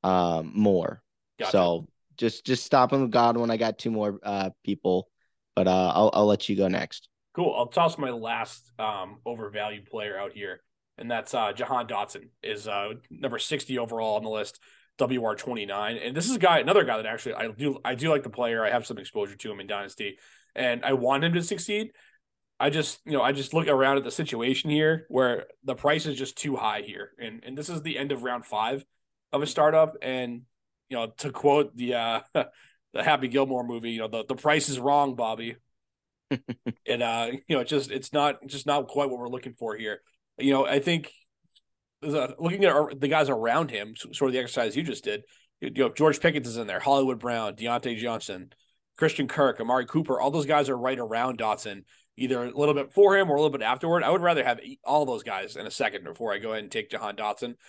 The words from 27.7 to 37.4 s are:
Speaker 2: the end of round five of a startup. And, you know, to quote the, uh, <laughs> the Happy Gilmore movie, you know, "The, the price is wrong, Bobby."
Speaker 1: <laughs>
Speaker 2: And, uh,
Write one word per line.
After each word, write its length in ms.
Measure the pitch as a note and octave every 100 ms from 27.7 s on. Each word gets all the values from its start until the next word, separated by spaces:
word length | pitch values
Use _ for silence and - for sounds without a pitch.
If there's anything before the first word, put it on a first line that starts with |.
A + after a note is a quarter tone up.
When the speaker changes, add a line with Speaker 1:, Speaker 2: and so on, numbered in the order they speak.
| E3
Speaker 2:
the 140 | D#3 C#3
end 140 | C#3
of 120 | C3
round 200 | B2 B2
five 400 | A2+ G#2+ A2+ C#3 - _ _ _ _
of 120 | C#3+
a 40 | D3
startup. 480 | - D3+ D3+ D#3 D#3
And, 400 | - C3 B2 A#2+ B2 _ _ _ -
you 80 | B2+
know, 160 | A2+ -
to 120 | D3
quote 460 | B2+ D3 C#3+ C#3 A#2+
the, 160 | B2
uh, 280 | A#2+ A#2 A2+ -
<laughs> 60 |
the 720 | D#3 A#2+ - _ _ _ -
Happy 240 | A2 D3 C3
Gilmore 340 | C3 C3+ B2+
movie, 280 | A#2+ A#2 A#2
you 80 | A2+
know, 100 | A2
"The, 160 | A2+ G#2+
the 100 | B2
price 320 | D3 D3+ D3+
is 120 | C3
wrong, 360 | C3 C#3+ C#3+ B2+
Bobby." 400 | A2+ A2+ A2+ A2+ _ _ _ _ _ _ -
Speaker 1:
<laughs> 60 | C3 - A#2+ - - -
Speaker 2:
And, 160 | A#2+
uh, 260 | A#2+ A#2 A#2 C3+